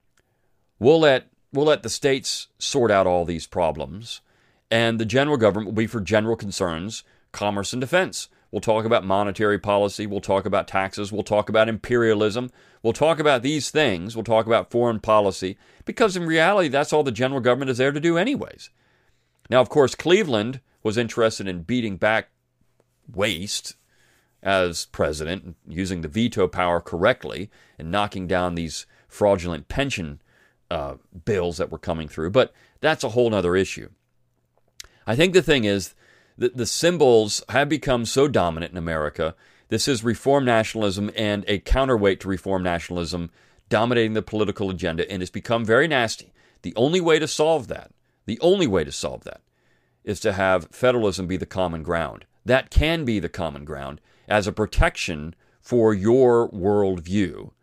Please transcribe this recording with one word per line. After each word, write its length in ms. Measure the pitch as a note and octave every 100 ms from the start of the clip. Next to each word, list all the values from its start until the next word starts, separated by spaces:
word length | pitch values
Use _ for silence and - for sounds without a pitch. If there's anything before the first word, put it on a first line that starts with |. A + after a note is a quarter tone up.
| _ _ _ _ _ _ _ _
We'll 200 | A#2 D#3+
let, 280 | D#3 C3 - _ _
we'll 140 | C#3 D#3
let 180 | C#3
the 40 | G#2+
states 600 | - C#3+ C3+ - - - _
sort 320 | - C#3 A#2
out 160 | G2 F2+
all 180 | F2+
these 220 | E2+ E2 -
problems, 760 | F#2 E2 D2+ C2+ F2+ A#2 - _ _ _ _ _
and 300 | A2+ A#2 A2+
the 80 | A2+
general 300 | A#2+ D3 C#3+
government 300 | A2 G2 G2+
will 80 |
be 120 | G#2+ A2+
for 140 | A#2+
general 360 | F2+ G#2+ A2 A2+
concerns, 680 | G#2 - F2+ D#2+ F#2+ A2+ - _ _
commerce 420 | - G2+ G2+ G2
and 80 | B2
defense. 480 | B2+ F3+ F3 - - _ _
We'll 100 | G#2
talk 240 | A2+ A2
about 200 | A2 A#2
monetary 540 | F#2 F#2+ G#2 F#2+ G#2+ G#2
policy. 480 | G#2 G2+ G2+ - G#2+
We'll 140 | G2+
talk 260 | - G2 G2+
about 220 | G2 -
taxes. 440 | G2 F#2+ - G2+
We'll 120 | G#2
talk 240 | G#2 G#2 G#2
about 200 | G#2+ A2
imperialism. 800 | A2 - B2 A2+ G#2+ G#2+ A2 B2+ - _ _
We'll 100 | A2+
talk 260 | A2 D3+ D#3
about 240 | D3+ C3
these 280 | B2+ D3+ -
things. 440 | D#3 C#3+ F2+ F#2+
We'll 100 | A2+
talk 220 | G#2+ A2 A2
about 240 | A2+ F#2
foreign 300 | A#2+ A#2+ A2
policy, 580 | A2 G#2+ G2+ F#2 F#2 G2 _ _
because 320 | - A3 A3+ F3+
in 80 |
reality, 440 | E3+ D#3+ E3 G#3 D#3+
that's 240 | C#3 D3+
all 100 | D#3
the 80 | C#3
general 300 | G#2 C3 C#3
government 300 | B2 B2 C3+
is 80 | A#2+
there 140 | C3+
to 80 | D3
do 160 | E3+ E3
anyways. 540 | A3 C4 - - - _ _ _ _ _ _ _ -
Now, 100 | B2
of 80 | B2
course, 260 | D3+ C3+
Cleveland 640 | - D3+ F#3+ F3+ A2 A2+ C3 - _
was 140 | A2 G#2+
interested 520 | A2+ - A2+ - G2
in 140 | F2+
beating 340 | D#2+ B2 A2+ F#2
back 320 | G#2+ A2 - _ _ _ _ _ _ _ -
waste 600 | - G#2+ E2 G2 - - - _ _ _ _ _ _
as 440 | F#2+ G2 F2+ E2 -
president, 720 | - D#2+ D2 D#2 F#2+ F2 E2 D#2+
using 340 | E2 F#2+ F#2
the 60 | D#2+
veto 380 | E2 A#2 - F2+
power 340 | - F2+ F2
correctly 680 | - E2+ G#2 B2+ C2+ A#1+ G2+ _ _ -
and 120 | D#2+
knocking 380 | G2+ G#2 G2+ F2+
down 260 | F2+ F2+
these 320 | E2+ D#2+ - - _ _
fraudulent 580 | - G#2 G2+ F2 D2+ -
pension, 540 | - C#3 G#2 D#2 C#2+ _ _ _ _ _
uh, 240 | E2+ C#2 C#2 _ F2+
bills 320 | - G2 F2 E2+
that 140 | D#2
were 80 | D#2
coming 280 | - D#2+ D2+
through. 240 | - D#2+
But 220 | A#2+ A#2+ - _ _
that's 240 | D3+ D#3+
a 60 | C3
whole 180 | A#2 A#2+
nother 280 | G#2 F2 F#2
issue. 340 | F#2 - G1+ _ _ _ _ _ _ _ _ - - _ -
I 100 | A#2
think 180 | F#3
the 80 | F3+
thing 220 | E3+ C#3+
is 300 | G#2+ G2 F2+ - _ _ _ -
that 180 | B2 B2
the 100 | A2+
symbols 760 | - - F3 D3 A2+ G#2 - -
have 200 | A#2+ C#3
become 360 | D3+ - B2
so 240 | A#2 - D3
dominant 440 | A2+ F2 D#2+ E2+
in 40 | F2
America. 580 | E2 D#2+ D2+ - D#2+ - _ _ _
This 200 | A2 -
is 160 | B2
reform 400 | A#2 G#2+ C3+ C#3+
nationalism 640 | B2+ A2+ G#2+ A2 G#2 F#2+ G#2 -
and 280 | G#2+ G#2 G2+
a 120 | G2+
counterweight 600 | - C3 C3+ A#2 G2+ F#2
to 80 | F#2+
reform 340 | F#2+ G2 F#2+
nationalism 680 | F2+ E2+ - F2 E2 F2 E2+ - _ _ _
dominating 440 | A2 A#2 A#2+ A2
the 100 | A2
political 460 | G#2 G#2+ G2+ G2 G2
agenda, 420 | F2+ F2 E2 F2
and 120 | F#2+
it's 80 | F2+
become 340 | G#2 - A#2
very 240 | A2 A#2 E3
nasty. 460 | C#3 A#2 - - _ _ _
The 120 | F#2 E2+
only 240 | C3+ F#3
way 180 | E3 D#3
to 80 | D#3
solve 420 | - D#3 D#3+ G#2
that, 220 | - - _ _ _ -
the 120 | A#2
only 260 | E3+ G3+ D3+
way 180 | F#2+
to 80 | C#2+
solve 320 | - D2 B1
that, 160 | - - _ _ _ _ _ _
is 160 | - G2
to 140 | A2
have 340 | F#2+ F#2+ F#2 D#2+
federalism 560 | - B2+ B2 G#2+ F2+ F2+
be 120 | F#2
the 80 | E2+
common 360 | F#2+ F2+ D#2+
ground. 440 | D#2+ E2+ D2 G#1+ - _
That 260 | - C3 -
can 340 | - D3+ E3
be 140 | C3 G#2+
the 120 | E2
common 340 | - E2 C#2+
ground 360 | D2 C#2+ C2+ D2 _ _ -
as 180 | - F#2+
a 60 |
protection 800 | - G#2 - E3+ - - D#2 D#2 - _ _
for 340 | - B2 A2
your 560 | G#2 G2+ B2+ B2+ A#2 A2+
worldview, 1000 | G#2 F#2+ G#2 G2 F2+ E2 G2+ F2 G1+ G1+ -